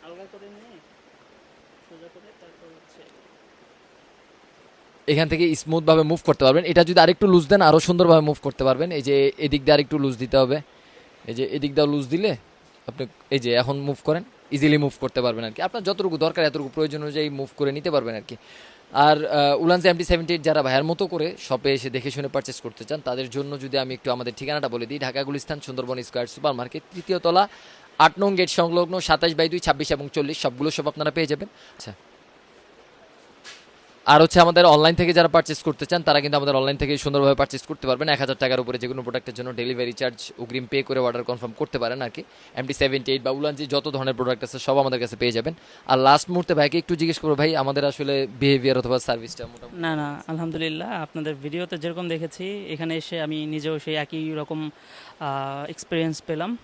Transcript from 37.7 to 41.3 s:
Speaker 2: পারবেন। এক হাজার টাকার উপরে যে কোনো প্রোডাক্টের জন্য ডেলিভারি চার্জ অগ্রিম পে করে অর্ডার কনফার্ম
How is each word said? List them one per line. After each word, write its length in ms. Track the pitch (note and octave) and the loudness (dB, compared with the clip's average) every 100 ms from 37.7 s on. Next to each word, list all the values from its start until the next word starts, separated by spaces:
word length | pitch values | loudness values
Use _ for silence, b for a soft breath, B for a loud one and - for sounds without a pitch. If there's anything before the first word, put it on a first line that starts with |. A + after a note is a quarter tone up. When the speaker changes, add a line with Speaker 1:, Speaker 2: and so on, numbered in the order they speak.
| D3+ C3 | -8 -2
Speaker 2:
পারবেন। 220 | B2+ D3+ | -2 0
এক 100 | C#3+ | -2
হাজার 160 | C3 C3 | -2 -2
টাকার 200 | C3+ B2+ | 0 0
উপরে 180 | A#2+ B2 | -2 -6
যে 100 | B2 | -6
কোনো 140 | C3 | -8
প্রোডাক্টের 320 | B2 B2 - | -6 -8 -8
জন্য 220 | A2 B2+ A#2+ | -10 -10 -6
ডেলিভারি 380 | A#2+ B2 B2 | -6 -4 -6
চার্জ 380 | A2+ C3 A#2 - - | -4 -6 -6 -18 -12
অগ্রিম 260 | A#2 B2+ B2 | -8 -8 -4
পে 180 | C#3 | -4
করে 160 | C3 C3 | -2 -2
অর্ডার 240 | B2 A#2+ | -2 -2
কনফার্ম 300 | A#2+ | -6